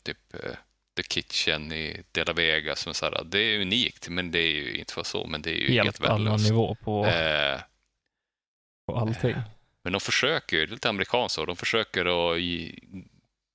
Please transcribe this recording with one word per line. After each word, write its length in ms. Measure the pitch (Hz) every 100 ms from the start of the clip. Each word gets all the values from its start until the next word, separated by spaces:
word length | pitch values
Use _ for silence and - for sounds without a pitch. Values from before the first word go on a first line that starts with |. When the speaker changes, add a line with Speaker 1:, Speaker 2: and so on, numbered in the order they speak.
Speaker 1:
typ, 320 | - - _
eh, 200 | - - - - _ _ -
The 60 |
Kitchen 680 | - - - - - 78 76
i 300 | 78 78 78 -
De 120 | 82
La 80 | 80
Vega, 440 | 85 82 78 76 71
som 180 | -
så 100 | -
här, 200 | 76 -
det 140 | 82 98
är 220 | 113 104
unikt, 480 | 92 117 98 - -
men 220 | 87 90
det 80 | 85
är 140 | 82
ju 260 | 76 69 -
inte 160 | -
för 80 | -
så, 240 | - 98 90
men 160 | 78
det 80 | -
är 80 | 80
ju 120 | -
Speaker 2:
Helt 120 | 123
Speaker 1:
helt 160 | 101 - 69
Speaker 2:
annan 140 | 107
Speaker 1:
värdelöst. 200 | 107 107 107
Speaker 2:
nivå 240 | 110 113
på, 320 | 104 - 104 101
Speaker 1:
Eh, 540 | 85 80 76 71 69 - _ _ _ _ _ _ _ _ _ _ _ -
Speaker 2:
på 100 | 120
allting. 340 | 110 113 123
Speaker 1:
eh, 120 | 113 113 - _ _
men 80 | 90
de 80 | 98
försöker 560 | - - 127 156 - 82
ju, 100 | 78
det 40 |
är 40 |
lite 140 | 113 120
amerikanskt 460 | 101 92 123 113
så, 100 | - 78
de 100 | 90
försöker 760 | - 113 107 - 87 87 85
att 60 | 85
i-, 680 | 87 85 82 - - 95 - _ _ _ _